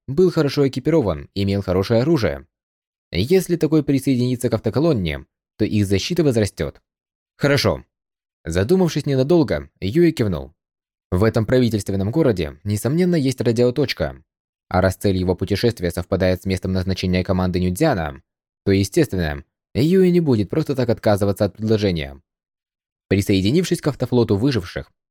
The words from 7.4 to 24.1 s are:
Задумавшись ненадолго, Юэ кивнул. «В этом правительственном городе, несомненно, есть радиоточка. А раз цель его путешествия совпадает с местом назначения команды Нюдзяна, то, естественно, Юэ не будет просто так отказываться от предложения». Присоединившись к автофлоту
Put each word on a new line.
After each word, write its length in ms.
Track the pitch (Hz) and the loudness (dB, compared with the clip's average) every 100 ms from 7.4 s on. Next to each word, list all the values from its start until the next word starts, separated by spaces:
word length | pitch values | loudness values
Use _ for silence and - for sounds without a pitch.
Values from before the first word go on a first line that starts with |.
| 143 139 104 67 - _ _ _ _ _ | 0 2 2 -2 -6 _ _ _ _ _
Задумавшись 640 | - 85 107 190 170 156 147 | -6 -2 2 2 2 0 -2
ненадолго, 640 | 131 135 175 131 76 71 _ | 0 4 2 2 -2 -6 _
Юэ 300 | 92 151 170 | -2 2 2
кивнул. 440 | 160 107 78 67 _ _ _ _ _ _ | 2 -2 -2 -8 _ _ _ _ _ _
«В 100 | 92 | 0
этом 240 | 110 117 107 | 2 2 0
правительственном 640 | 127 120 104 - 98 98 | 2 2 -2 -4 -4 -2
городе, 480 | 160 143 92 73 69 | 0 0 0 -4 -8
несомненно, 500 | 101 104 120 160 180 | -6 -4 -2 0 0
есть 260 | 170 131 127 | 0 -2 -2
радиоточка. 840 | 120 117 123 123 127 - 76 65 _ _ _ _ _ | -2 2 0 0 -4 -4 -6 -8 _ _ _ _ _
А 120 | 92 | 0
раз 160 | 95 - | 0 0
цель 200 | 104 92 | 0 0
его 200 | 90 87 | 0 -2
путешествия 540 | 95 101 120 - 87 | -2 0 0 0 -4
совпадает 500 | 92 - 92 92 92 | -4 -4 0 0 0
с 40 | 95 | -2
местом 260 | 92 95 | -4 -2
назначения 500 | 92 92 92 92 90 | -4 -2 -2 0 -2
команды 380 | 90 92 92 90 | 0 0 0 0
Нюдзяна, 600 | 90 90 156 101 76 67 - _ _ _ | -2 0 0 0 -4 -10 -20 _ _ _
то, 80 | - | 0
естественно, 720 | 98 101 175 147 92 80 69 - _ _ | 2 2 0 0 0 -2 -4 -12 _ _
Юэ 360 | - 156 190 180 | -2 2 4 4
не 80 | 175 | 4
будет 300 | 156 110 95 | 2 0 0
просто 240 | 160 147 | -2 -2
так 140 | 127 120 | -2 -2
отказываться 540 | 110 110 101 101 98 | 0 0 2 0 0
от 120 | 101 - | -2 -2
предложения». 640 | 110 107 101 82 69 69 _ _ _ _ _ _ _ _ _ | 0 2 2 -2 -6 -12 _ _ _ _ _ _ _ _ _
Присоединившись 720 | 95 101 98 98 160 185 175 | -2 2 2 2 0 0 -4
к 60 | 151 | -4
автофлоту 500 | - 127 | -6 -2